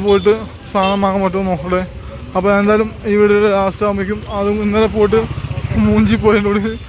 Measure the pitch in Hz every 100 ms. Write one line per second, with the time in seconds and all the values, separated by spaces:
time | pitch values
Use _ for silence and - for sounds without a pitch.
0 | 196 202 185 220 214 - - 208 190 196
1 | 196 196 190 185 190 175 165 180 185 -
2 | - - - 185 190 202 202 214 220 -
3 | 226 208 208 208 208 196 196 180 208 202
4 | 190 208 - 208 202 208 208 208 220 214
5 | 208 220 226 - - - - - 214 208
6 | 214 220 214 208 208 208 208 226